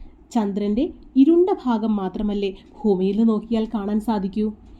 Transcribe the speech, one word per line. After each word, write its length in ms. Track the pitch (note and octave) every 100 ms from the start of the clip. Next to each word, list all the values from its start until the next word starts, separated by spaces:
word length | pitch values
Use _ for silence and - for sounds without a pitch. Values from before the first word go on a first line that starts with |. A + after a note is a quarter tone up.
| - - -
ചന്ദ്രന്റെ 600 | A#3 G3+ G3 G3+ G#3+ E4 - - C4
ഇരുണ്ട 340 | C#4 E4+ F#4 F#4+
ഭാഗം 320 | B3+ A3+ A3 G3+
മാത്രമല്ലേ 540 | F#3 - G#3 G#3 G3
ഭൂമിയിൽ 680 | F#3+ - - A3 F#3 F#3+ G3+
നിന്ന് 120 | A3+
നോക്കിയാൽ 400 | G#3+ A3 A3+ A3
കാണാൻ 260 | A3 G3+ G#3+
സാധിക്കൂ? 520 | G#3+ G#3 F#3+ G#3+ G#3+ G#3+ - -